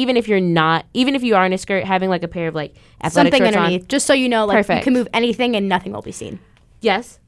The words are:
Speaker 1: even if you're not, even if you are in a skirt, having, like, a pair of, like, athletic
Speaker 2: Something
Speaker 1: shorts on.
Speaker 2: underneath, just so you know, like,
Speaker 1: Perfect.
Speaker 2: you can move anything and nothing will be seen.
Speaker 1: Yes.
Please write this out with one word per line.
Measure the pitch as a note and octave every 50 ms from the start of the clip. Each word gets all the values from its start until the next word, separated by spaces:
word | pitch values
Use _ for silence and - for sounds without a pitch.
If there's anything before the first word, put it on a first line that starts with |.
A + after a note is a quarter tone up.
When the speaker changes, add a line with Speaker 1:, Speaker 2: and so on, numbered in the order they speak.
Speaker 1:
even | B3+ B3 B3+
if | B3 - G#3+
you're | G#3 G3
not, | F#3 F3 E3+ E3 D#3 D#3+ E3 D#3+ - _ -
even | A#3+ B3+ C4+ C4+
if | C#4 B3
you | A#3+ G#3+
are | F#3+ F#3
in | F#3
a | F#3 F#3
skirt, | - - G3+ F#3+ F3+
having, | F#3+ F#3+ F#3 F#3+ F#3+
like, | F#3 E3
a | - E3
pair | - F3+ E3+ E3
of, | D#3
like, | D#3 D3 C#3 - - - _ _ -
athletic | - D#3+ - - C#4+ B3+ C#4+
Speaker 2:
Something | C4
Speaker 1:
shorts | A#3+ A3 G#3+
on. | F#3 E3+
Speaker 2:
underneath, | E3+ F3+ F3 - -
just | - C#4+ -
so | - C#4+
you | C4+ B3+ B3
know, | A#3 A3 G#3+
like, | G#3 G3 A3
Speaker 1:
Perfect. | G3+ - F3 -
Speaker 2:
you | -
can | - B3+
move | B3+ A#3+ -
anything | - A3+ A#3 A#3+ A3 A#3 B3 B3 A#3+
and | G#3 G3+ G3
nothing | F#3+ F3+ - G3
will | G3+ -
be | - -
seen. | - - - G2+ - F3+ - _ _ _ _ _ _ _
Speaker 1:
Yes. | - - F#3+ G#3 A#3+ - - _ _